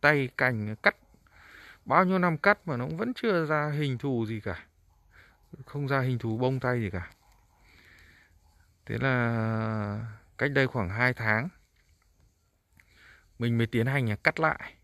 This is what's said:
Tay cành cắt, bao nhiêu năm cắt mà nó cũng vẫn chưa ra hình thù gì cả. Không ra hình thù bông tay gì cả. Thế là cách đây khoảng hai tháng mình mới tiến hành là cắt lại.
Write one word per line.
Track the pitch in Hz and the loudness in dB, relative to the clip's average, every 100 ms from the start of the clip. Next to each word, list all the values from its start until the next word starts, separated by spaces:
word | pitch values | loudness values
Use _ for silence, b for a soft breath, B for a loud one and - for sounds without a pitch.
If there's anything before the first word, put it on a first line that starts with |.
Tay | 147 151 127 - | 4 4 0 0
cành | 127 117 104 107 | 0 0 -4 0
cắt, | 202 - _ _ _ B B B B B | 0 0 _ _ _ B B B B B
bao | - 147 | 2 4
nhiêu | 185 190 | 6 4
năm | 175 160 | 2 2
cắt | 202 208 - | 2 2 0
mà | 123 | -4
nó | 131 | -4
cũng | 160 | -4
vẫn | 226 | -6
chưa | 247 233 180 156 | -2 0 0 2
ra | 156 147 | 0 0
hình | 147 147 123 | -2 -2 -2
thù | 143 123 110 | -2 -2 -2
gì | 113 | -4
cả. | 104 90 - _ _ _ _ b b b _ - 131 | -6 -8 -12 _ _ _ _ b b b _ -20 -12
Không | 143 139 | -8 -2
ra | 135 | 0
hình | 127 123 | 0 -2
thù | 117 113 | -2 0
bông | 127 135 | 0 0
tay | 127 123 | 0 0
gì | 107 | -2
cả. | 92 87 - _ _ _ _ b b b b b b b b _ _ _ _ - | -6 -10 -16 _ _ _ _ b b b b b b b b _ _ _ _ -8
Thế | 110 | -4
là | 131 127 117 117 110 110 110 110 104 104 113 107 _ - | 0 0 0 0 -2 -2 -2 -4 -4 -6 -10 -14 _ -4
cách | 139 | 0
đây | 139 131 | 2 0
khoảng | 127 90 | 0 -4
hai | 101 123 | 0 0
tháng | 123 110 107 156 - _ _ _ _ _ _ _ _ _ _ _ _ b b b b b _ | 0 0 0 -2 -10 _ _ _ _ _ _ _ _ _ _ _ _ b b b b b _
mình | 120 117 | 0 2
mới | 117 | 2
tiến | 117 120 | 2 2
hành | 139 117 | 0 0
là | 104 | 2
cắt | - - | 0 2
lại. | 160 - - - | 0 -2 -10 -18